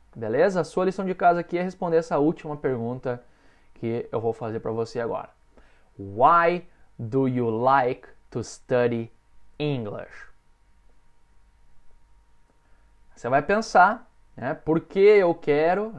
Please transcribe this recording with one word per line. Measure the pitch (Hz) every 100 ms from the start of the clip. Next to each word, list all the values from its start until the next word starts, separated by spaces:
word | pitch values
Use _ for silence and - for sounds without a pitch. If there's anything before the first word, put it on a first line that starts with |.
| _
beleza? | 110 110 113 196 185
A |
sua | 151 -
lição | 185 185
de | 190
casa | 180 175 175
aqui | 170 175
é |
responder | 185 185 175 165
essa | 165 160
última | 147 180 156 147
pergunta | 147 123 117 127 135 123 - _ _ _ _
que | - 117 117 -
eu | 120
vou | 113
fazer | 113 117 110
pra | 110
você | 113 113 120
agora. | 117 101 - _ _ _ - _ _ -
Why | 98 101 135 170 170 175 - _ - -
do | 117 131 135
you | 127 117
like | 110 127 139 127 - - - _
to | 123
study | 110 - - 127 120 117 113 _ _ - - -
English? | 147 135 104 - - - - - _ _ _ _ - - _ _ _ - _ _ - - - - _ - _ _ _ _ _ - _ _ - -
Você | 120
vai | 139
pensar, | 143 202 220 202 185 240 - _ _ -
né? | 127
Por | 160 - 160
que | - 190
eu | 202 208 175
quero? | 165 - 147 160 190 220